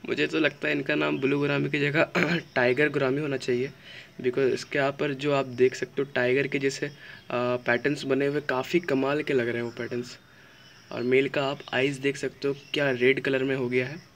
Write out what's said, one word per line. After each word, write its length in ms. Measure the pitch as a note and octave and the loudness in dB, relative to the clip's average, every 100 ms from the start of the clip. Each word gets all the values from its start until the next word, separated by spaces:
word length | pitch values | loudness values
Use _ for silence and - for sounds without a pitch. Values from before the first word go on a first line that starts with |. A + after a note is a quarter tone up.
| - | -4
मुझे 200 | A#2+ D3 | -2 0
तो 120 | D#3+ | 2
लगता 280 | D3 C#3+ D3+ | 0 0 -2
है 60 | D3 | -2
इनका 200 | C#3 D3 | 0 0
नाम 240 | D3+ D3 | 0 0
blue 200 | C3+ C#3+ | 0 0
ग्रामी 280 | C#3+ C#3+ C#3+ | 0 0 0
की 100 | D3 | 0
जगह 320 | C#3+ D3 - F3 | 0 2 0 2
<clears throat> 400 | F3 E3+ - - | 0 0 -2 0
tiger 340 | B2 B2+ D3+ | 2 4 2
ग्रामी 320 | C#3 C3+ C#3 | 2 0 -2
होना 160 | D3+ C3+ | -2 -4
चाहिए, 340 | - B2 C3+ - - - - - | -2 -2 -2 -8 -18 -18 -18 -4
because 340 | B2 B2+ C3 | -2 2 0
इसके 260 | B2+ - D3 | 0 -2 0
यहाँ 120 | C#3 C#3+ | 0 0
पर 140 | D3 C3 | -4 -2
जो 180 | D3 | 0
आप 120 | C#3 C3+ B2 | 0 0 4
देख 180 | B2+ - | 4 4
सकते 260 | - - | -6 -4
हो 100 | C#3 B2+ | -2 0
tiger 320 | B2 C3 C#3 | 2 2 2
के 120 | C#3 | 0
जैसे, 280 | C#3 C3+ C#3+ | -2 -2 -8
आ, 40 | C#3+ - - - B2 B2 B2 B2 | -8 -20 -20 -6 -2 0 -2 0
patterns 380 | A#2+ C#3 D3 C#3+ | 2 2 -2 0
बने 220 | C3+ C#3 | 0 2
हुए, 140 | D3 D3 | 0 -2
काफ़ी 300 | B2+ C3 F3 | -2 0 0
कमाल 420 | F3 C3+ C3+ D3 | 2 0 2 0
के 100 | D3 | 0
लग 140 | C3+ A#2 | 0 0
रहे 100 | A#2 | -2
हैं 60 | |
वो 140 | A#2+ A#2 | -4 -6
patterns। 400 | A#2 B2 A#2+ - - - - - - - - | -6 -6 -6 -14 -20 -20 -20 -20 -20 -20 -10
और 120 | A#2 A#2+ | -4 2
male 240 | C3 C#3 | 4 4
का 160 | D3+ C3+ | 0 -2
आप 140 | C#3+ - | -4 -4
eyes 260 | B2 C#3 C#3 | 0 0 0
देख 160 | C#3 C#3 | -2 -2
सकते 300 | C3+ - C#3+ | -6 -4 -4
हो 80 | C#3 - | -4 -6
क्या 160 | D#3 C#3+ | -2 0
red 300 | B2+ B2 C3+ | 4 4 4
color 200 | C3+ C3+ | 2 0
में 120 | C3+ C3+ | 0 0
हो 140 | B2 | 0
गया 180 | B2 B2+ | 0 -2
है। 140 | E3 - | -8 -16